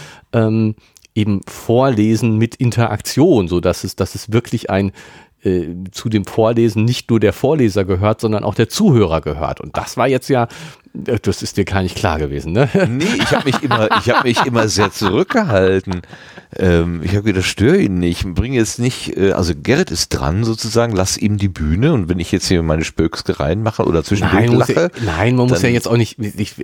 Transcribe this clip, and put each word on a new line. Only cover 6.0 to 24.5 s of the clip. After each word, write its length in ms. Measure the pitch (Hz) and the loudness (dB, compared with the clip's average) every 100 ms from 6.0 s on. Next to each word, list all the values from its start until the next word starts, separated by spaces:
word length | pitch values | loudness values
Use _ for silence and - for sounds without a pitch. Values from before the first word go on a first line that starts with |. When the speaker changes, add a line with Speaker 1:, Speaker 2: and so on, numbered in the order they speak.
| 113 | -2
Speaker 1:
dem 160 | 110 | -2
Vorlesen 600 | 92 - 110 117 117 107 | 0 2 2 4 2 2
nicht 240 | 113 123 - | 0 0 0
nur 100 | 113 | 2
der 120 | 104 | 2
Vorleser 520 | - 135 156 113 98 | 2 0 2 2 2
gehört, 360 | 95 92 104 107 | 0 2 2 0
sondern 220 | 113 104 | 0 -2
auch 140 | 104 98 | -2 0
der 120 | 110 | 0
Zuhörer 520 | - 214 120 92 80 | 2 4 6 4 2
gehört. 400 | 76 69 - - | -2 -4 -4 -6
Und 160 | 147 - | -10 -8
das 200 | - - | -6 -2
war 120 | 123 | 0
jetzt 200 | 127 - | 0 0
ja, 200 | 127 117 - 156 - _ - - | 0 0 -6 -20 -20 _ -10 -4
äh, 120 | 113 | -2
das 200 | 101 - | -2 -4
ist 140 | 107 - | -4 -4
dir 80 | |
gar 180 | 90 98 | -2 -2
nicht 140 | 92 - | -2 -2
klar 220 | 98 76 | -2 -2
gewesen, 340 | 73 69 78 | -4 -6 -2
ne? 160 | 98 143 | 0 0
<laughs> 160 | 196 175 | 0 0
Speaker 2:
Nee, 140 | 127 | 0
ich 260 | 190 247 233 | -2 -2 0
hab 140 | 247 | 0
mich 180 | 143 - | 0 -2
immer, 260 | 135 107 107 131 | 0 0 2 0
ich 120 | 120 | 0
hab 140 | 123 | 0
mich 200 | 127 117 | 2 0
immer 240 | 131 117 110 | 0 0 2
sehr 220 | 90 98 | 2 0
zurückgehalten. 1120 | - 104 107 190 240 185 98 92 95 98 90 - - - - - - | 0 0 0 0 0 2 2 4 2 -2 -6 -10 -20 -20 -20 -14 -2
Ähm, 440 | 92 85 85 85 | 2 4 2 -2
ich 100 | 82 | -2
hab 100 | 101 | 0
gedacht, 200 | 107 92 | 0 0
stör 340 | 92 - 110 190 | -2 2 2 4
ihn 200 | 127 90 | 2 0
nicht, 260 | 87 87 98 | 0 -2 -4
bring 200 | 87 120 | -2 0
jetzt 240 | 131 110 - | 0 0 0
nicht, 340 | 120 - - - | -2 -4 -6 0
äh, 140 | 95 | 0
also 200 | - 85 | 2 0
Gerrit 360 | 73 85 143 185 | -2 0 0 0
ist 180 | 82 - | -4 -4
dran 360 | - 67 92 | -4 -2 0
sozusagen, 520 | 113 113 110 117 117 95 | -2 -2 -2 0 0 0
lass 220 | 95 - | -2 -2
ihm 180 | 104 104 | -2 0
die 120 | 98 | -2
Bühne 420 | - 76 85 147 | -2 -2 2 2
und 160 | 135 85 | 2 0
wenn 100 | 90 | -2
ich 140 | 85 | -2
jetzt 160 | 95 - | -2 2
hier 140 | 90 | 0
meine 220 | 82 78 | 2 0
Spökske 540 | 80 - 80 - - 87 | -2 -2 -2 -2 -6 -2
reinmache 460 | 73 98 107 - | -2 -2 -2 -2
oder 180 | 92 82 | 0 0
zwischendurch 440 | - 98 80 95 | 0 0 0 2
Speaker 1:
Nein, 80 | 117 | 2